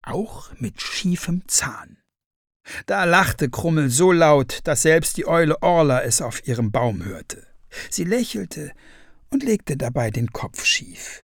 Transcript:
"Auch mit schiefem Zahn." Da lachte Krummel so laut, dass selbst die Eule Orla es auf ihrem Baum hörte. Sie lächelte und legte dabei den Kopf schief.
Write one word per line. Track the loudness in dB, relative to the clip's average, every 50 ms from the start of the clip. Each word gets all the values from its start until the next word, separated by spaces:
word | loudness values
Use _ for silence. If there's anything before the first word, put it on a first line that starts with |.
"Auch | -10 -6 -6 -6 -6 -6 -10 -16 -16 -18 -10 -8
mit | -8 -8 -8 -8
schiefem | -10 -8 -6 -2 0 -2 -2 -2 -2 -4 -4 -4 -4 -2
Zahn." | -2 -2 -2 -2 -8 -12 -18 -20 -20 _ _ _ _ _ _ _ _ _ _ _ _ _ _ -16 -16 -12 -4
Da | -2 0 2 4
lachte | 4 4 4 4 2 0 -2 -2 -2
Krummel | -2 -2 -2 0 2 2 2 2
so | 4 4 6 6
laut, | 6 6 8 8 6 6 4 0 -6 -6 -2
dass | -2 0 2
selbst | 4 4 4 4 2 0 -4 -4
die | -2 0
Eule | 2 2 4 2 2 2
Orla | 2 2 4 4 4 4 2 0
es | 0 0 -2 -2
auf | -2 -4 -8 -8 -6 -4
ihrem | -2 -2 0 0
Baum | 0 0 0 0 -2 -4 -6
hörte. | -8 -10 -10 -12 -14 -16 -18 -18 -20 -20 -20 -20 -16 -14 -14 -10 -8
Sie | -6 -4 -2
lächelte | 0 0 -2 -2 -2 -6 -8 -8 -8 -10 -14 -14 -14 -16 -20 -20 -20 -20 -20 -20 -20 -20 -20 -10 -4
und | -4 -2
legte | 0 0 0 0 0 -6 -4
dabei | -4 -4 -4 -2 -2 -2 -2
den | -2 -2 -4 -4
Kopf | -4 -8 -10 -10 -10 -6 -2
schief. | -2 -2 -2 -4 -10 -18 -16 -16 -16 -16 -18 _